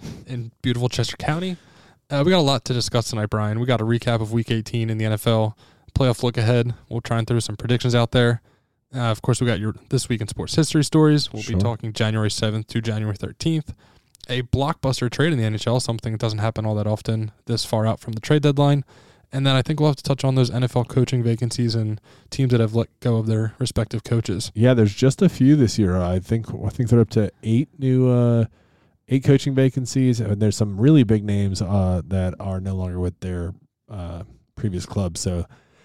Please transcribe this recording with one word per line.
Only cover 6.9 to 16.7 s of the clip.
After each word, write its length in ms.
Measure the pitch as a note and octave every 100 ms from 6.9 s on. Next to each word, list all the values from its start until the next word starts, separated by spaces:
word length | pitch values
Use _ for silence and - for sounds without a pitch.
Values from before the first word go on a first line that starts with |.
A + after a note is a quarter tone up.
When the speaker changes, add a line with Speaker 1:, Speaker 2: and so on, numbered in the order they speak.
| A#2
Speaker 2:
try 180 | - A2+
and 80 | A2+
throw 140 | A#2+
some 160 | - G#2
predictions 400 | A2 B2 B2+ A#2+
out 160 | A#2
there. 300 | B2+ A#2+ A#2+ - _ _ _ _ B2+
Uh, 140 | A#2+
of 120 | G#2+
course, 180 | - A#2+
we 60 | A#2+
got 100 | G#2+
your 160 | G#2+ - _
This 200 | C3 -
Week 120 | A2+
in 80 | G#2+
Sports 260 | - E2+
History 300 | - D3+ D#3
stories. 480 | C#3 D#3 D3+ D3 -
We'll 100 | A2
Speaker 1:
Sure. 140 | G#2 F2+
Speaker 2:
be 40 |
talking 320 | A2+ A2+ A2+
January 380 | G#2 A2 A2 G#2+
seventh 380 | - A2 G#2+ G#2+
through 140 | A#2+
January 340 | A2+ G#2+ A2 G2
thirteenth. 580 | F#2+ - E3 D#3+ - - _ _ _ _ -
A 140 | B2
blockbuster 680 | B2 B2+ C#3+ - C3 B2+ B2
trade 220 | - D#3
in 60 | C#3+
the 40 |
N 100 | A2
H 120 | G#2+ -
L, 140 | B2
something 320 | - A2+ A#2
that 80 | A2
doesn't 180 | A2+ G#2+
happen 260 | A2 A2+
all 120 | A2